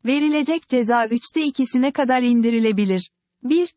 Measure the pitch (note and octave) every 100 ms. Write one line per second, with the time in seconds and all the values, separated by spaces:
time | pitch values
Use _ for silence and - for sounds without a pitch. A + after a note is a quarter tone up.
0 | A3+ C#4+ D4+ D4+ D4 E4 _ B3+ A3+ A#3+
1 | A3 A#3 - D#4+ D4+ C4 B3+ B3+ C4+ C#4
2 | C4 B3+ B3 A#3+ A#3 A#3 A3 G3+ G3+ F#3
3 | F#3 _ _ _ B3 D#4+ F4